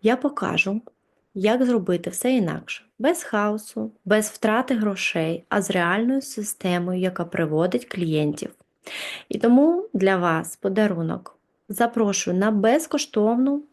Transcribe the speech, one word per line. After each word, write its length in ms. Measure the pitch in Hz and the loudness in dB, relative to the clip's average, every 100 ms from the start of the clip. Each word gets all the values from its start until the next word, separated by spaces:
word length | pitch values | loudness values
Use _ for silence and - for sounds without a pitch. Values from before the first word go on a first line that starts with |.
Я 140 | 214 254 | 2 0
покажу, 640 | 277 294 180 - - 208 - _ _ _ _ | -2 -2 -4 -2 -2 -2 -6 _ _ _ _
як 300 | 202 202 247 | -2 0 2
зробити 460 | 254 240 180 175 175 | 2 2 0 -2 -2
все 220 | 185 247 | -4 0
інакше, 520 | 262 180 156 - - _ _ | 2 0 -4 -10 -16 _ _
без 240 | 254 339 | -2 -2
хаосу, 680 | - 214 208 214 214 - 220 - | -2 -2 0 -2 -8 -8 -8 -10
без 240 | 190 214 214 | 0 2 2
втрати 460 | - 220 220 - | -2 0 0 0
грошей, 720 | 247 214 190 - 175 160 170 - | 0 -2 -2 -4 -2 -2 -4 -2
а 140 | 208 | -2
з 80 | 190 | 0
реальною 520 | 190 170 190 240 269 | 0 2 2 2 0
системою, 800 | 269 - 208 - 185 175 175 180 | -2 -8 -8 -4 -2 0 -2 -2
яка 240 | 185 185 | -2 -2
приводить 600 | 170 - 165 156 180 240 | -8 -2 -2 0 0 -2
клієнтів. 680 | - - 170 156 151 151 - - _ _ - - - - - | -6 -4 0 0 0 -2 -8 -14 _ _ -16 -12 -12 -14 -8
І 100 | - | -2
тому 500 | 226 247 294 339 415 | 4 6 6 2 -2
для 240 | 196 190 190 | 0 2 2
вас 400 | 175 160 170 - | 2 0 -2 -6
подарунок. 800 | 196 196 214 175 160 180 - _ _ _ _ | -4 2 0 0 -2 -4 -10 _ _ _ _
Запрошую 680 | 202 233 233 208 196 - 180 | -2 0 2 0 0 -2 0
на 140 | 208 | 2
безкоштовну 1120 | 214 214 277 320 294 - - 214 233 262 285 294 | 2 4 2 0 -4 -2 0 2 2 2 0 -6